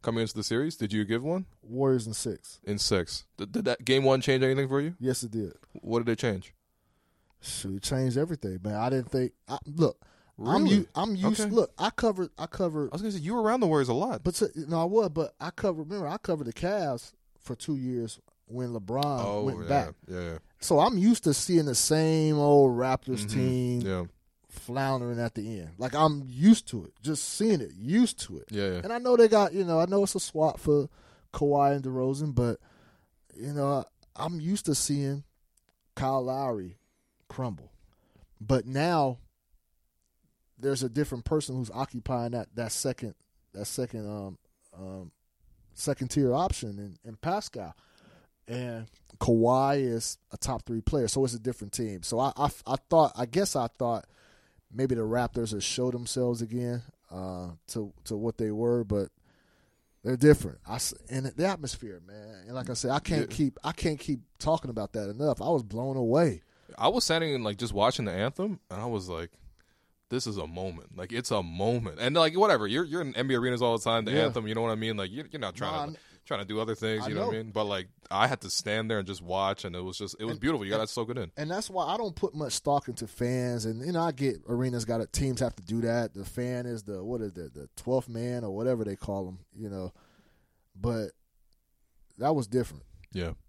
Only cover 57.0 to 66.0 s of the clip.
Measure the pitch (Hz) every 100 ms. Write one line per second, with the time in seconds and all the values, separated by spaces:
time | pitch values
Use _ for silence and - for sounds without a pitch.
57 | _ 92 92 92 90 82 - 120 101 -
58 | - 107 113 - 110 107 120 120 107 104
59 | 98 _ _ _ _ _ _ _ _ _
60 | 110 127 - 220 90 62 - 113 - -
61 | - 131 135 - 180 180 139 - 113 90
62 | 87 104 107 104 92 127 127 120 123 139
63 | - 156 143 - 143 - 147 160 170 151
64 | - 135 - _ 151 160 131 113 101 113
65 | 101 107 147 120 123 165 107 110 131 135